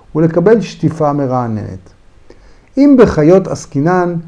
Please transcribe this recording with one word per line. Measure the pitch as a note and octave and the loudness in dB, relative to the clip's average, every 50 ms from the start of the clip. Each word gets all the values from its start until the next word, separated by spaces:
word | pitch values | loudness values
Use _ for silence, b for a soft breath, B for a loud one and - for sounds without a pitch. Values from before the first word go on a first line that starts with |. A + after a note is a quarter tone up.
| B B B | B B B
ולקבל | D3+ E3 E3 D#3+ F3 E3+ G3+ A#3 A3+ | -2 0 0 0 2 2 2 2 2
שטיפה | - - - - - D#3 - - D#3 D3 C#3+ | 0 -6 -10 -4 -4 -4 -2 -2 -4 -2 -2
מרעננת. | C#3+ C#3+ B2+ B2+ B2+ B2 A#2 A2 G#2+ G#2 G2+ F#2+ F#2+ - - _ _ _ b b b b b b b b b b b b b b - | -2 -4 -4 -4 -4 -4 -4 -6 -8 -8 -10 -14 -16 -18 -20 _ _ _ b b b b b b b b b b b b b b 0
אם | C#4 D4 C#4+ B3+ | 2 4 6 6
בחיות | A3 F#3+ - - D3+ D#3 F3+ F#3+ F#3 - | 4 4 4 0 2 4 4 4 2 -2
עסקינן, | C#3+ C3+ - - - C3+ C#3+ E3 F3+ F3+ F3 F3 F3 E3+ E3 | -8 -10 -10 -8 -6 -2 -2 0 0 0 -2 -4 -6 -8 -10